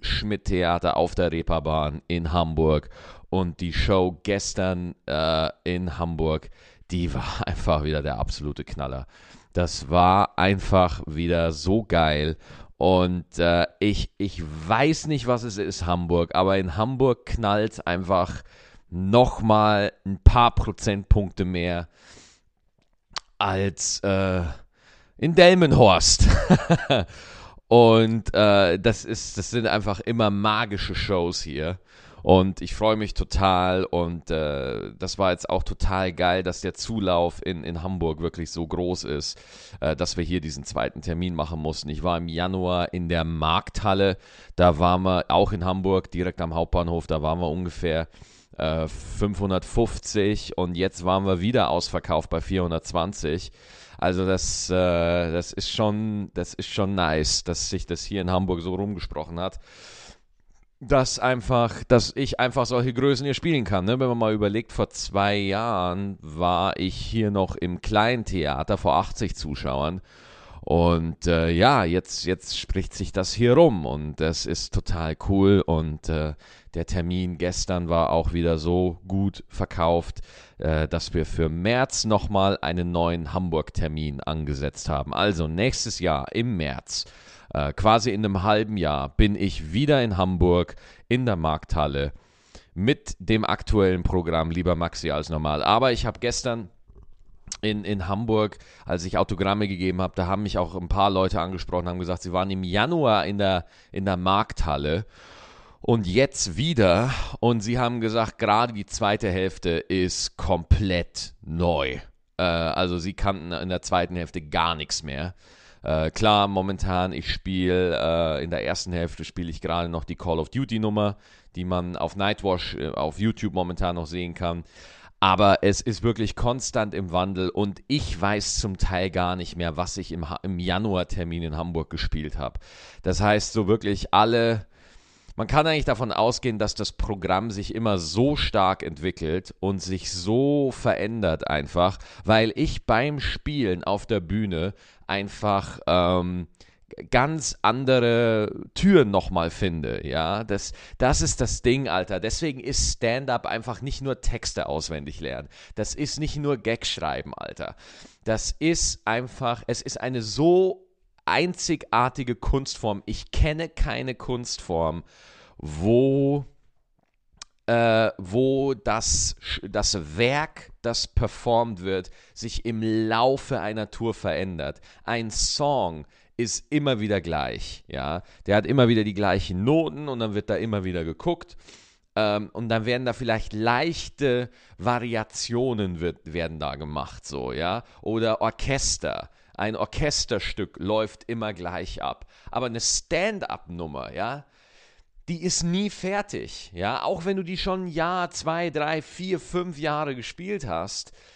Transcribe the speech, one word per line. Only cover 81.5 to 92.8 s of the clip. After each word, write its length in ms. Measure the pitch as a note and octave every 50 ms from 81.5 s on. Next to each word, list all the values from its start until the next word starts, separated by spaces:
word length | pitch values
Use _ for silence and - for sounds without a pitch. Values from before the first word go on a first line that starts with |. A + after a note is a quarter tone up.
| D#2+ E2+ F#2 G#2+ A#2+ B2+ C3 - - - -
nochmal 540 | A2 G#2+ G2 F#2+ F#2+ G#2 G2 F#2+ G2 G2 -
einen 320 | - D2+ E2+ F2+ F2 F2 F2
neuen 400 | E2+ E2+ E2+ E2+ E2+ E2 D2+ -
Hamburg-Termin 880 | F#2 F#2 F2 E2 D#2 D2 - - - F2 D#2 D2+ D#2 D#2 D2 C#2 C2+
angesetzt 720 | - - D#2+ D#2 D2+ C#2+ C#2+ C2+ C#2+ C#2 - - - -
haben. 240 | D#2 C#2 C#2 - -
Also 340 | - F#2 G#2 F#2+ D#2+ E2 D#2
nächstes 500 | D#2+ F2+ A2 C3 - - - A2+ - -
Jahr 320 | F2 F2 D2+ C#2 C2+ - -
im 240 | A2 A#2 B2 A2
März, 500 | F2 D#2 C#2+ B1+ - - - - - - - - - - - - - - - -
äh, 200 | C#2+ C#2+ C#2+ C#2+
quasi 360 | - F#2+ G#2+ A2 A#2 G#2 B2
in 140 | G2 G#2 G#2+
einem 180 | G2+ G2 F#2 F2+
halben 340 | G#2+ G#2+ G#2+ A2 G#2+ G#2+
Jahr, 340 | G2 E2 D2+ D2 C#2 C2+ D2
bin 260 | - - A2+ G2+ G#2
ich 360 | - G2 F#2+ - - D#2 D2+ E2
wieder 300 | A2+ D3 D3 D3 C3+ A#2+
in 140 | A2 G2
Hamburg 580 | F2+ F#2 F#2 F#2 E2+ F2+ F2+ F2 F2 E2+ - - - - - - - - -
in 180 | A#2 B2 B2+
der 100 | A#2+ G2
Markthalle 760 | E2+ D#2+ D#2 D#2 D#2 - - - E2 D2+ D2 C#2 C#2 C#2+ C#2+ - - _ _ _ _ _ _ - - - _ -
mit 420 | E2+